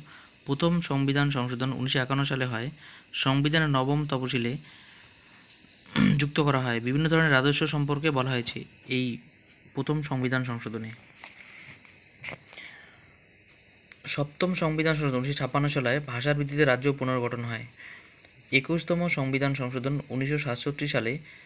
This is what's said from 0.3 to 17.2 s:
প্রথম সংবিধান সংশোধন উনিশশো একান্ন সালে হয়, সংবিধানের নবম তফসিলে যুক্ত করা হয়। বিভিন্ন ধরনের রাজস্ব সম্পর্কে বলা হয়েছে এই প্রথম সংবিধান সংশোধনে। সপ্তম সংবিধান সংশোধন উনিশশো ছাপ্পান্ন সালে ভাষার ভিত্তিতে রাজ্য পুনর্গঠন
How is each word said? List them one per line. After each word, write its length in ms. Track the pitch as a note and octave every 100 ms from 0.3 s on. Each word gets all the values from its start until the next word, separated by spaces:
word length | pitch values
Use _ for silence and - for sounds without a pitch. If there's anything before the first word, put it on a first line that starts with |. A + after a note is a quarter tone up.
| -
প্রথম 280 | - C#3 E3+ F3
সংবিধান 460 | E3 C#3 C#3 C#3 C#3+
সংশোধন 400 | C#3 B2 B2 C3
উনিশশো 260 | B2+ C3 C#3
একান্ন 220 | B2+ C#3
সালে 220 | C#3 C3+ B2+
হয়, 220 | A2+ C3 - - - - -
সংবিধানের 460 | C#3 C#3 D3 D#3+ D#3
নবম 300 | C3+ C3 D3 D3
তফসিলে 420 | C3+ B2+ B2+ A#2 D3 - - - - - - - - - - - - - - - C#3+
যুক্ত 200 | C#3+ D#3+
করা 200 | C#3+ C3+
হয়। 140 | B2+ A#2
বিভিন্ন 260 | A#2+ C#3 D#3+
ধরনের 260 | D#3+ D#3+ C3+
রাজস্ব 260 | C#3 D3 D#3
সম্পর্কে 420 | D3+ C#3+ C#3+ D#3
বলা 200 | C3+ C3
হয়েছে 240 | B2 A#2 - - - -
এই 180 | B2+ B2+ A#2 - - - - -
প্রথম 240 | - C#3 D3+
সংবিধান 400 | C#3+ C3 B2+ C3
সংশোধনে। 460 | B2 A#2 A#2 A2 A2 - - - - - - - - - - - - - - - - - - - - - - - - - - - - - - - -
সপ্তম 440 | - C#3+ - F3+
সংবিধান 400 | F3+ D#3+ D#3 D#3+ D3+
সংশোধন 220 | D3 B2+
উনিশশো 180 | C3 C#3
ছাপ্পান্ন 260 | B2+ C#3+ C#3+
সালে 240 | D3 B2 C#3 D3
ভাষার 260 | A#2+ C#3 D3
ভিত্তিতে 260 | C#3 C#3+
রাজ্য 220 | C#3+ B2 C#3
পুনর্গঠন 520 | C#3 C3 B2+